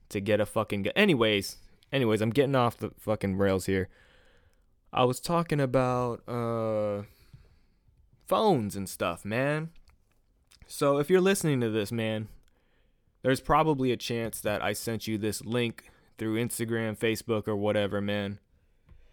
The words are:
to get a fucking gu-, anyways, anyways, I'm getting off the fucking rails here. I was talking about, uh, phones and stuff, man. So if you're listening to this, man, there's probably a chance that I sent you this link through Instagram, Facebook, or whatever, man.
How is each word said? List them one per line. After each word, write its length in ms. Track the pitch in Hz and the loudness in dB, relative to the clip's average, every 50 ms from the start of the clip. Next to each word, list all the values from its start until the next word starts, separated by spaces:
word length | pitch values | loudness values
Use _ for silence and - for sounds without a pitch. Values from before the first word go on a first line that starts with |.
| - - | -14 -6
to 100 | - 104 | -6 -4
get 200 | 98 107 104 104 | 0 2 2 2
a 60 | 104 | 2
fucking 360 | - - 110 104 - 104 101 | 0 0 -4 -2 -2 -2 -2
gu-, 100 | 98 101 - | -2 -2 2
anyways, 640 | - 208 202 156 117 113 110 104 101 98 - - - - - - _ _ - | 2 4 4 4 4 4 4 4 2 0 -4 -10 -14 -20 -20 -20 _ _ -6
anyways, 300 | - 139 127 110 107 101 | -2 0 2 2 2 2
I'm 100 | 110 117 | 2 2
getting 240 | 107 139 131 139 139 | 2 2 2 2 4
off 220 | 131 120 120 - | 2 2 2 0
the 160 | - 110 - - - | -4 -10 -10 -10 -8
fucking 360 | - 104 107 - - 98 92 | -4 -4 -4 -2 -2 -2 0
rails 300 | 98 98 98 95 95 - | 2 2 2 2 0 0
here. 220 | - 95 95 90 - - _ _ _ _ - _ _ _ _ _ _ _ _ _ _ _ _ _ - | 0 0 0 0 -4 -8 _ _ _ _ -20 _ _ _ _ _ _ _ _ _ _ _ _ _ -6
I 100 | - - | 0 2
was 160 | 127 123 123 - | 2 2 2 -2
talking 400 | - - 175 170 170 165 156 147 | -4 -2 0 0 0 0 0 0
about, 640 | 139 127 123 135 127 123 127 123 123 123 113 - - - | 0 0 2 2 2 2 0 0 -2 -2 -4 -8 -8 -8
uh, 760 | 120 120 117 117 117 113 113 110 110 107 104 104 101 101 104 - - _ - - - - - - _ _ _ _ _ _ _ _ _ _ _ _ _ _ _ - | -6 -4 -4 -2 -2 -2 -2 -2 -2 0 0 -2 -2 -4 -6 -10 -16 _ -20 -20 -20 -20 -20 -20 _ _ _ _ _ _ _ _ _ _ _ _ _ _ _ -2
phones 480 | 190 208 220 214 185 120 107 98 - | 0 2 4 4 4 4 2 -2 -4
and 120 | 98 95 90 | -6 -8 -8
stuff, 360 | - - 104 90 85 - - | -6 -4 -2 -2 -2 -4 -6
man. 460 | 98 110 123 135 143 151 156 160 160 - - - - - _ _ _ _ _ _ _ _ _ _ _ - - - - | -4 -2 0 0 0 0 -2 -4 -8 -14 -20 -20 -20 -20 _ _ _ _ _ _ _ _ _ _ _ -20 -20 -20 -12
So 300 | - - 151 139 143 147 | -4 0 2 2 4 2
if 120 | 147 - | 4 4
you're 100 | 180 185 | 6 6
listening 400 | 180 196 196 - - 156 139 127 | 6 6 4 2 2 0 0 2
to 60 | 120 113 | 0 0
this, 220 | 107 113 101 - | 0 0 -2 -2
man, 380 | 120 117 110 110 110 107 110 104 - - _ _ _ _ _ _ _ _ _ _ _ _ _ _ _ _ | -2 -2 -2 -2 -2 -4 -4 -8 -12 -20 _ _ _ _ _ _ _ _ _ _ _ _ _ _ _ _
there's 180 | - 127 135 - | 0 0 0 0
probably 500 | - - 147 151 156 156 151 131 131 127 | 2 2 4 4 4 4 2 2 2 0
a 60 | 120 | 0
chance 440 | 101 - - 120 117 113 110 - - | -2 -4 -4 -4 -4 -4 -6 -6 -4
that 220 | - 107 104 - | -2 -2 -2 0
I 100 | 71 98 | -2 -2
sent 360 | 104 - - 117 113 104 - 110 | -4 -4 -4 -6 -6 -4 -4 -4
you 100 | 110 101 | -4 -2
this 260 | 107 107 101 - - | -2 -2 -4 -4 -6
link 460 | 101 117 123 120 117 - - - - - _ _ _ _ - | -4 -2 0 0 -2 -4 -8 -16 -20 -20 _ _ _ _ -6
through 180 | 110 110 110 | -4 -2 0
Instagram, 600 | 110 123 117 - - 120 113 117 113 113 110 107 | 0 -2 -2 -2 -4 -4 -2 -2 -2 -2 -4 -4
Facebook, 520 | - 120 113 110 - - - 113 104 - 110 | 0 0 0 0 0 -2 -2 -2 -2 0 -2
or 80 | 107 | -2
whatever, 440 | 101 104 107 104 104 101 95 98 101 | 0 0 2 2 2 0 0 -2 -2
man. 380 | 101 101 101 104 101 98 104 - _ _ _ _ _ _ _ _ _ - - - - - | -2 -2 -2 -2 -4 -6 -8 -10 _ _ _ _ _ _ _ _ _ -20 -20 -20 -20 -20